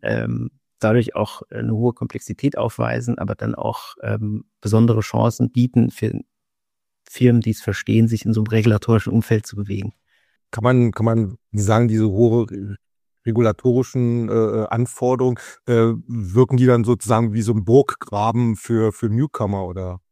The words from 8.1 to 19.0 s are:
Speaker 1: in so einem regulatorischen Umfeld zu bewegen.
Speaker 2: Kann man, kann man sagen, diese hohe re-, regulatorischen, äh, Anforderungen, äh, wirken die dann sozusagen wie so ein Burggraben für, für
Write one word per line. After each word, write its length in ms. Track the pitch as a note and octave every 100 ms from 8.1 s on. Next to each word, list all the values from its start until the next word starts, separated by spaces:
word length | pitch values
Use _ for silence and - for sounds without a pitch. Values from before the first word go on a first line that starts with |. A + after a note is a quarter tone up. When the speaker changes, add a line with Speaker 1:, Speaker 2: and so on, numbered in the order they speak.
| A2+
Speaker 1:
in 80 | -
so 80 | A2
einem 80 | A2
regulatorischen 640 | A2+ A2+ G#2 - A2+ -
Umfeld 340 | A2+ - A2 -
zu 100 | G2+
bewegen. 380 | G2+ G2 G#2 - _ _ _ _ _
Speaker 2:
Kann 140 | -
man, 280 | B2 B2+ A#2
kann 120 | G2
man 340 | A2+ A2+ G2+ A#2 _
sagen, 340 | G#2 G2+ A2 A#2+
diese 220 | A2 G#2+
hohe 420 | G2 A#2+ A#2 G#2+
re-, 260 | G2+ G2+ G2 _ _ _ _
regulatorischen, 1040 | A#2 A2+ A2+ G2+ B2+ B2 B2 B2+ A#2+ A#2+ A2
äh, 380 | A2+ A2 G#2+ A2
Anforderungen, 680 | A2+ B2 - B2 B2+ B2+ A#2+ - - -
äh, 260 | A#2 A#2 A2+ -
wirken 500 | A#2 F#2 G#2+ B2+ B2+
die 100 | B2+
dann 160 | A#2+
sozusagen 480 | A2+ A#2+ G#2+ A2+ A#2
wie 100 | A2
so 100 | G#2+
ein 120 | A2
Burggraben 920 | F#2 B2+ - - - G2+ A2 A#2 A#2 G#2+
für, 360 | - A2+ A2
für 160 | -